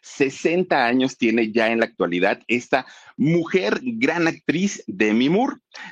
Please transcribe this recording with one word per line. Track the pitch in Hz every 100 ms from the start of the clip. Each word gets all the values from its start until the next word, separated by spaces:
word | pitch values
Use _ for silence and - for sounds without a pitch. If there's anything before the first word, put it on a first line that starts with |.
sesenta | - - 135 - 170 175 180 151 120
años | 127 127 -
tiene | - 113 113
ya | 110 113
en | 117
la | 113
actualidad | - 87 87 95 120 -
esta | 117 - 135 - - - -
mujer, | 139 170 170 185 202 -
gran | 127 113 131 165 165
actriz, | 160 - 156 196 - -
Demi | - 107 110 131
Moore. | 185 262 - _ - -